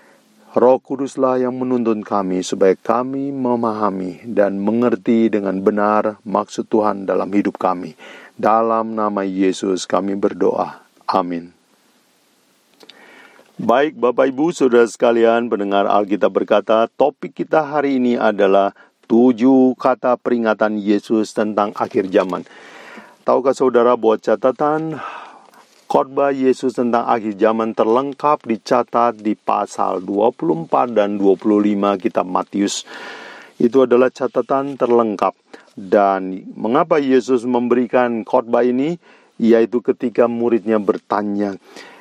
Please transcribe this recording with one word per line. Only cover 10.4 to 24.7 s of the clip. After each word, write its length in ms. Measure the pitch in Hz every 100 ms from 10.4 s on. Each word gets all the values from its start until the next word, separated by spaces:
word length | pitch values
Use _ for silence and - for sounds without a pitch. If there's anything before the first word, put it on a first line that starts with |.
| 101 - 90 - _ _ -
Amin. 400 | 95 90 85 87 _ _ _ _ _ _ _ _ _ _ _ _ _ - - - - - - _ -
Baik, 400 | 110 123 151 -
Bapak, 400 | 120 123 135 131
Ibu, 160 | 165
Saudara 320 | - 131 117
sekalian, 640 | 113 - 120 117 113 117 120
pendengar 400 | 107 101 101 104
Alkitab 400 | 101 104 101 101
Berkata, 640 | 98 98 104 - 110 117
topik 480 | - 139 - 180 -
kita 240 | 160 160
hari 400 | 143 147 139 131
ini 160 | 123 120
adalah 560 | 110 101 98 98 98 - _ _ -
tujuh 720 | 113 127 110 127 131 131 123
kata 400 | 135 123 127 120
peringatan 560 | 131 123 110 107 107 107
Yesus 560 | 101 104 - 113 104
tentang 400 | - 107 104 104
akhir 400 | - 110 113 95
zaman. 320 | 95 92 87 - - - - - - - _
Tahukah 320 | - 127 131 120
saudara 400 | 131 120 120 120
bahwa 240 | 110 107
catatan 800 | - 104 131 123 147